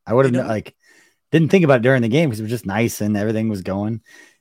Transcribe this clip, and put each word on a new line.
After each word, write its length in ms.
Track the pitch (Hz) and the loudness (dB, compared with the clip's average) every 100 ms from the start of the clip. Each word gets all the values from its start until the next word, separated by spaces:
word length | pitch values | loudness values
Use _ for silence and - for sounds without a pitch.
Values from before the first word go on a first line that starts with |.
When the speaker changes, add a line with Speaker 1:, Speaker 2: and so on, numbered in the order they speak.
| - | -2
Speaker 1:
I 80 | |
would 120 | 120 135 | 2 2
have, 100 | 123 | 0
Speaker 2:
You 60 | |
don't. 60 | - | -2
Speaker 1:
like, 280 | 107 - - _ _ _ _ _ | -6 -8 -16 _ _ _ _ _
didn't 180 | 160 156 | 0 4
think 160 | 196 156 | 4 4
about 140 | 131 | 4
it 20 | |
during 220 | 120 131 | 4 2
the 60 | 113 | 2
game 200 | 135 160 | 0 0
'cause 100 | 107 | -2
it 40 | |
was 80 | 110 | -6
just 160 | 120 95 | -8 -4
nice 340 | 98 117 - | -2 -2 -2
and 160 | 104 104 | -2 -2
everything 320 | 107 110 110 | -2 -2 -4
was 140 | 101 | -6
going. 380 | 90 98 104 113 - - - _ | -6 -6 -6 -8 -12 -20 -20 _